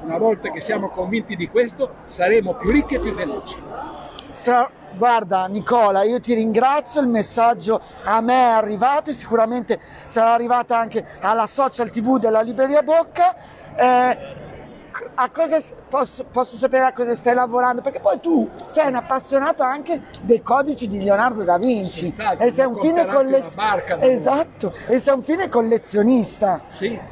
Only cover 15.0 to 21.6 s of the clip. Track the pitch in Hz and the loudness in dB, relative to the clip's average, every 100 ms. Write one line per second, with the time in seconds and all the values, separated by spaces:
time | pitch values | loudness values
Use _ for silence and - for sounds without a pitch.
15 | - - 247 - 330 311 - - - 269 | -12 -4 -4 -2 0 0 -4 -20 -6 -4
16 | 262 - - 240 254 226 254 254 262 254 | -4 -6 -8 -4 -4 -2 0 2 0 0
17 | 240 233 240 247 247 240 247 240 254 - | -4 -2 0 0 0 0 0 0 -6 -2
18 | - 339 339 311 214 - - - 294 254 | -2 0 2 0 0 -6 -6 0 0 0
19 | - 262 - 269 285 330 254 269 - 320 | -2 -6 0 -2 0 0 -2 -2 -6 -6
20 | - - 185 233 - 247 285 285 233 202 | -8 -12 2 2 4 0 0 -4 -6 -4
21 | 196 196 247 220 185 175 | 2 2 2 0 0 2